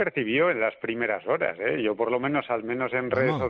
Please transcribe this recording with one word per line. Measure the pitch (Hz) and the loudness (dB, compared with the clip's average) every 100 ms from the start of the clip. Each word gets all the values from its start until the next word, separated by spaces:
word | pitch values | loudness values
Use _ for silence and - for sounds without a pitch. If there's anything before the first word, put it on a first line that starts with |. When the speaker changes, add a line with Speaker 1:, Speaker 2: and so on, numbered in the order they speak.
Speaker 1:
percibió | 185 151 110 127 175 | -2 0 0 4 4
en | 135 | 4
las | 110 - | 0 -2
primeras | 113 113 117 101 87 | -6 -2 -2 -2 0
horas, | 156 - 85 | 0 0 -2
¿eh? | 110 147 | -2 0
Yo | 107 104 | 0 0
por | 113 | 0
lo | 123 | 0
menos, | 135 147 - | 0 -2 0
al | 117 113 | -4 -2
menos | 123 131 | -4 -2
en | 127 127 | -2 0
redes | 123 131 | 2 2
Speaker 2:
Vamos. | 143 127 | 2 0